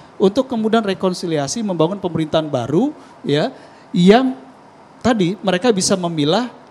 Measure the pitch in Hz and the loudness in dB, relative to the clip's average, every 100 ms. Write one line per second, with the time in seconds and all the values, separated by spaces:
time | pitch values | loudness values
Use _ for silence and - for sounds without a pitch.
0 | - - 196 214 262 233 220 226 202 185 | -18 0 0 0 -2 -4 0 0 0 -2
1 | 190 180 175 156 139 233 214 175 160 202 | -4 -4 -4 -4 -4 -6 -4 0 0 -2
2 | 185 160 160 165 156 135 117 156 277 - | -6 -4 -2 -2 -2 -4 -2 0 0 -4
3 | - - - 143 226 - - - - 190 | -18 -12 -2 -2 -2 -6 -20 -20 -6 4
4 | 180 226 262 262 - - - - - - | 6 6 4 -4 -14 -20 -20 -20 -20 -4
5 | 220 233 170 208 196 180 247 196 - 196 | -2 0 -2 -2 -2 0 2 0 0 0
6 | 170 165 143 196 247 - - | -2 0 2 0 -2 -10 -20